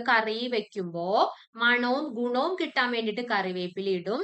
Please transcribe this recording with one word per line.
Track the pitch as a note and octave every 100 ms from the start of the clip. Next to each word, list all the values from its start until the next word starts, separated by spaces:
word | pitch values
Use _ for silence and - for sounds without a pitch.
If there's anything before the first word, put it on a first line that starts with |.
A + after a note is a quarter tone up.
| A#3+
കറി | A#3 G#3+ A3 B3
വെക്കുമ്പോ | A#3+ G#3+ G#3 F3 E3+ F3 A3 F#4 - - A3+
മണവും | A#3+ A#3+ B3 C4 D4+
ഗുണവും | A3+ A#3+ B3 D#4 F#4
കിട്ടാൻ | D#4+ - B3
വേണ്ടിയിട്ട് | A#3 A3+ G#3+ A#3+
കറിവേപ്പില | G#3 F#3+ F3+ F3+ F#3 G3
ഇടും, | F#3 F3 B3